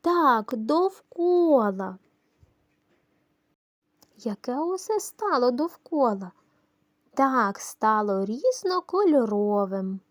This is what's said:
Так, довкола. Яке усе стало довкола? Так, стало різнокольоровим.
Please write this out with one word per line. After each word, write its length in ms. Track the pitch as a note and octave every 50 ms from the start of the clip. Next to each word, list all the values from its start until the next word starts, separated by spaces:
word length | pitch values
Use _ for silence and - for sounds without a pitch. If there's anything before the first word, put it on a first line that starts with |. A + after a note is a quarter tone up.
Так, 540 | _ E4 F4 F4 E4 C#4 B3 A3+ G#3+ - -
довкола. 1400 | A3+ A3 A3+ D4 E4 F4+ F#4+ - - _ _ - - E4+ F4 F4+ F4 F4 E4 D4+ C4 A3 G#3 F#3+ F#3+ G3 F#3+ F#3+ F#3+ _ _ _ _ _ _ _ _ _ _ _ _ _ _ _ _ _ _ _ _ _ _ _ _ _ _ _ _ _ _ _ _ _ _ _ _ _ _ _ _ _ _ _
Яке 420 | _ - A3+ G3+ - _ - B3 C4+
усе 420 | D#4 E4+ F#4 F#4 - - G#4+ G#4+
стало 500 | - - - _ A4 G#4 E4+ C4+ B3 B3
довкола? 800 | B3 B3 D4+ E4+ - - _ - - D4+ C#4 A#3 G#3 G3 G3 F3+ - _ _ _ _ _ _ _ _ _ _ _ _ _ _ _ _
Так, 440 | - C4+ C4+ C4 B3+ A3 G3 G3 -
стало 680 | - - - _ - A3 A3 G#3+ G#3+ G#3 G3 F#3+ G3
різнокольоровим. 1800 | G3 A3 B3+ F4 B4+ B4+ - - F4+ F#4 F4+ F4 - - F#4 G#4 F#4+ D4+ C#4 A#3+ G#3+ G#3 G#3 G#3 G#3 G#3 G3+ G3+ F#3+ F#3+ G3 F#3+ F#3+ F#3+ F#3+ _ _